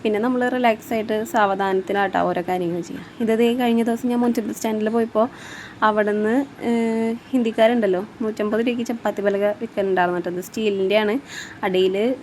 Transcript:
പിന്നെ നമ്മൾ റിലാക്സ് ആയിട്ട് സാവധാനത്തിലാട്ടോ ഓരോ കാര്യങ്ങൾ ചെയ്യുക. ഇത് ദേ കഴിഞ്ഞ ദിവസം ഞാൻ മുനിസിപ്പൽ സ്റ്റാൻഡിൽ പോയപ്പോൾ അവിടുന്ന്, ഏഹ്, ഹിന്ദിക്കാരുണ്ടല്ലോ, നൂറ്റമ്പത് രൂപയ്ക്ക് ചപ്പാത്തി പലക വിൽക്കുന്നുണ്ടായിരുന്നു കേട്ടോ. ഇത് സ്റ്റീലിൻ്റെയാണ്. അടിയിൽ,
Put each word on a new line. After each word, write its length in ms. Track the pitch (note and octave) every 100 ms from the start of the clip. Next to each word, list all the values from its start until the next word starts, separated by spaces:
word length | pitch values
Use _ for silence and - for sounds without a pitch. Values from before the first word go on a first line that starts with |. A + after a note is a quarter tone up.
പിന്നെ 160 | A3+ G#3 A#3+
നമ്മൾ 160 | B3 B3
റിലാക്സ് 380 | B3+ A#3+ A3 - A3+
ആയിട്ട് 200 | G#3+ G#3+ A3
സാവധാനത്തിലാട്ടോ 880 | A#3 G3+ F#3+ G3 F#3+ F#3 G3+ G3 F#3+ F3
ഓരോ 120 | F3+ F3
കാര്യങ്ങൾ 320 | F#3 F3 F3 E3+
ചെയ്യുക. 160 | F#3 F3 -
ഇത് 100 | A3+ A3+
ദേ 60 | A#3 B3
കഴിഞ്ഞ 220 | B3 A#3 A#3
ദിവസം 180 | A3+ B3
ഞാൻ 80 | A#3+
മുനിസിപ്പൽ 320 | A#3+ A#3 G#3+ A3
സ്റ്റാൻഡിൽ 320 | A3+ G#3+ G#3+ A#3
പോയപ്പോൾ 300 | A3+ G#3+ A#3 - - - - - G#3+
അവിടുന്ന്, 460 | G#3+ G#3 G#3 G#3+ B3 C#4 - A#3
ഏഹ്, 420 | A#3 A3+ A3+ A3+ A#3 -
ഹിന്ദിക്കാരുണ്ടല്ലോ, 680 | C4 A3+ A3 A3+ A#3+ G3+ F#3 G#3 -
നൂറ്റമ്പത് 380 | A3 G#3+ G#3 G#3+
രൂപയ്ക്ക് 240 | A#3 A#3+ A#3+
ചപ്പാത്തി 320 | A#3 G#3+ G#3 G3+
പലക 180 | G3+ G#3 G#3
വിൽക്കുന്നുണ്ടായിരുന്നു 600 | A3+ - G3 F#3 F3 F3+
കേട്ടോ. 120 | F3 F3+
ഇത് 100 | F3+
സ്റ്റീലിൻ്റെയാണ്. 680 | - G#3+ G3 F#3+ G#3 G#3 B3 - - - - G3+
അടിയിൽ, 300 | F#3 F#3 G3 A#3 B3+